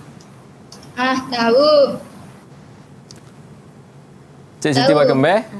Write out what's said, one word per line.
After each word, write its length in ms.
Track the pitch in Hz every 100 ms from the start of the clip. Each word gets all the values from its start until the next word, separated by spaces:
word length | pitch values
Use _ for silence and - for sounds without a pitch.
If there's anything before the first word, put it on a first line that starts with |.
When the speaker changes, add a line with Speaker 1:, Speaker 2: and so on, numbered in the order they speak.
| - - - - - - - - -
Speaker 1:
Ah, 220 | - 254 262 -
tahu. 680 | 247 233 240 294 302 269 - - - - - - - - - - - - - - - - - - - - - - - - - - -
Speaker 2:
Cik 120 | 151
Siti 100 | 135 -
Speaker 1:
Tahu. 140 | 151
Speaker 2:
Wang 80 | 139
Kembar? 320 | 131 143 202 226 202